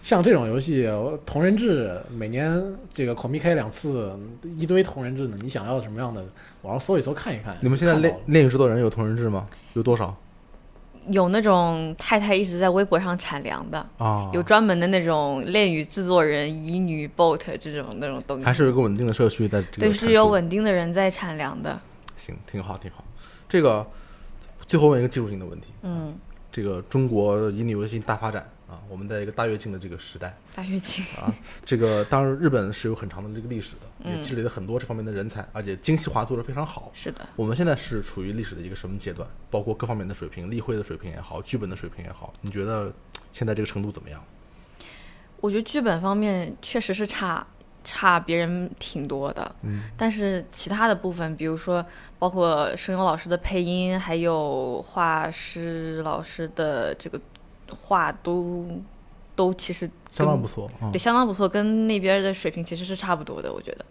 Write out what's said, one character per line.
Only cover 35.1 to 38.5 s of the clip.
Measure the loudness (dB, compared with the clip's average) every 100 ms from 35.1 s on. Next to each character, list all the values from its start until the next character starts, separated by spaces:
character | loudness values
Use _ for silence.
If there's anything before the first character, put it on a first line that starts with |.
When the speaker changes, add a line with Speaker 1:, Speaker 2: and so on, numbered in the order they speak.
Speaker 2:
人 | -4 -6
才， | -8 -10
而 | -8
且 | -6 -4
精 | 0 0
细 | 2
化 | -2
做 | -2 -4
得 |
非 | -4
常 | -6 -6
好。 | -8 -14
Speaker 3:
是 | -12 -12
的。 | -12 -14 -4
Speaker 2:
我 |
们 | -2 2
现 | 2
在 | 2
是 | -2 -6
处 | -6 -6
于 | -6
历 | -6
史 | -6